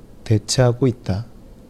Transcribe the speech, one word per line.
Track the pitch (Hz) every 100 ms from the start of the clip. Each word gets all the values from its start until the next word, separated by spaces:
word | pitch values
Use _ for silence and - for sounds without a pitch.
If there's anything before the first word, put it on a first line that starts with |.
| - -
대체하고 | - 110 - - 123 120 135
있다. | 113 - 95 117 - - -